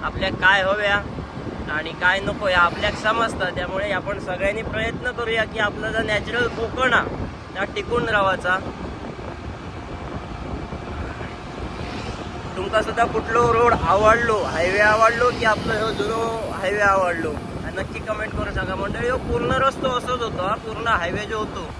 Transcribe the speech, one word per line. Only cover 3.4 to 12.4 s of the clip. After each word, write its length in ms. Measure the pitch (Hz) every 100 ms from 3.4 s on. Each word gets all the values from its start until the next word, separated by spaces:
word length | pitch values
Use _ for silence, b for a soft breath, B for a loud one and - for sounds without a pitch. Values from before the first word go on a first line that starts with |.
| 180 180
त्यामुळे 360 | 180 190 208
आपण 280 | 185 180 202
सगळ्यांनी 420 | 180 180 196 208
प्रयत्न 500 | 220 214 226 233 247
करूया 320 | 240 233 226
की 160 | 220 220
आपला 320 | 208 202 214
जो 80 | 220
नॅचरल 440 | 214 214 208 233 240
कोकण 460 | - 226 - 254
हा, 100 | 226 - - - - -
त्या 100 | 185
टिकून 460 | 202 202 196 240 233
राहायचा. 500 | 214 196 185 180 185 190 - - - - - - - - - - - - - - - - - - - - - - - - - - - - - - - - - - - - -